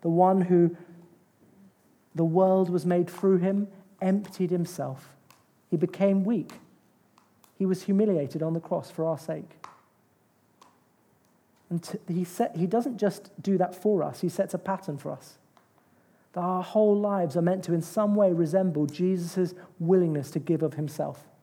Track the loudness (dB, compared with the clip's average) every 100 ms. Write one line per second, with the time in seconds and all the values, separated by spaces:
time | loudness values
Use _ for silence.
0 | 0 4 4 4 4 4 4 2 -16 -20
1 | -20 _ _ _ _ _ -20 _ _ _
2 | _ -2 0 4 4 4 2 0 0 0
3 | 0 0 2 2 2 0 -4 -8 -20 _
4 | 0 0 -2 -6 -2 -2 -4 -6 -8 -10
5 | -16 -20 _ _ _ _ _ -2 -2 0
6 | 2 2 2 -2 -4 -12 -20 _ _ _
7 | _ _ _ _ _ _ -2 -2 0 2
8 | 2 2 -2 -4 -4 -4 -4 -6 -6 -6
9 | -4 -4 -6 -10 -10 -20 -20 -20 _ _
10 | _ _ _ _ _ _ -20 _ _ _
11 | _ _ _ _ _ _ _ -8 -6 -12
12 | -6 -4 -4 -2 -4 -2 -2 0 -2 -2
13 | -2 -2 -14 -10 -2 0 0 0 0 0
14 | -2 -4 -6 -2 -4 -4 -6 -8 -6 -10
15 | -10 -12 -14 -20 _ _ _ _ _ _
16 | _ _ _ -6 -4 -4 0 4 4 4
17 | 2 0 0 2 0 0 0 -2 -2 -2
18 | 0 4 4 4 2 2 0 0 -2 0
19 | 0 0 -2 -2 -4 -4 -20 _ 2 4
20 | 4 0 -4 -8 -2 0 0 -4 -8 -6
21 | -8 -8 -18 _